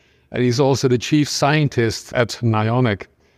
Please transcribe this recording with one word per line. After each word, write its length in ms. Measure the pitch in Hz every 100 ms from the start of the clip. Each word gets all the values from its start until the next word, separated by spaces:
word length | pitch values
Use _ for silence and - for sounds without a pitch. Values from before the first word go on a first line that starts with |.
| _ _ _
And 120 | 123
he's 160 | 123 117
also 280 | 135 131 131
the 100 | 123
chief 320 | - 151 143
scientist 840 | - 143 156 147 - 113 - -
at 280 | 127 117 -
Nionic. 640 | 117 110 110 120 123 98 - _ _